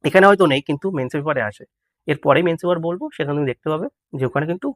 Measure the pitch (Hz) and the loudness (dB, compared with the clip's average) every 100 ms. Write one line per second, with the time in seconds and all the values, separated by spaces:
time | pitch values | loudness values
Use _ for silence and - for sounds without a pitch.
0 | - 190 196 196 175 135 - 143 190 165 | 4 6 6 6 4 2 -2 -4 -4 -4
1 | 127 151 143 139 107 - - _ _ _ | -4 -4 -4 -4 -4 -8 -20 _ _ _
2 | - 143 151 139 175 165 180 175 165 180 | -6 -2 2 2 2 -2 -2 -2 -4 -6
3 | 302 - 147 147 139 120 156 156 240 _ | -10 -8 -6 -2 -4 -4 -6 -6 -6 _
4 | _ 143 127 143 151 180 277 | _ -6 -4 -2 -4 -6 -8